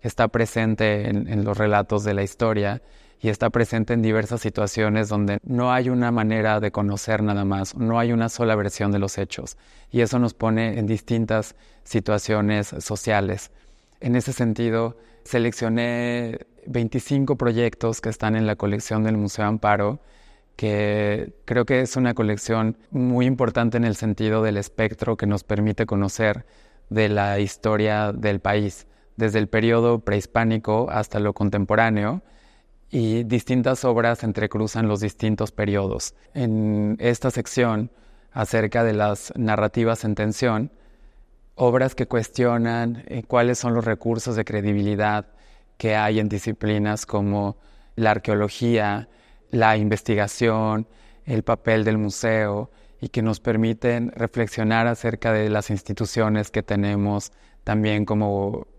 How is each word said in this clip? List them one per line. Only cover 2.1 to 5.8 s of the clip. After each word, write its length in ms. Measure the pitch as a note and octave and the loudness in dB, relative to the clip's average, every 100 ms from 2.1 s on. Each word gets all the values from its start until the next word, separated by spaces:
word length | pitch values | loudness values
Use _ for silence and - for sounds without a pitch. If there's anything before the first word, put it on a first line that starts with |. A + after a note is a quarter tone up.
la 80 | G2+ | 0
historia 600 | G2 - A#2 G#2+ G2+ G#2 - - - _ | -2 -2 0 0 -2 -4 -10 -20 -20 _
y 100 | A2+ | -4
está 200 | G#2 A#2 | 0 0
presente 440 | A#2+ A#2 A2+ G#2+ | 2 0 0 0
en 80 | A#2+ | 2
diversas 380 | A2 A2 G#2+ A#2+ | 2 2 0 -2
situaciones 680 | G#2+ G2+ G#2 - G#2+ G#2+ G#2+ | -4 -2 -2 0 0 0 0
donde 300 | G#2 G2+ G2+ | 0 0 -2
no 300 | - B2 B2 | -2 -2 2
hay 160 | B2+ | 2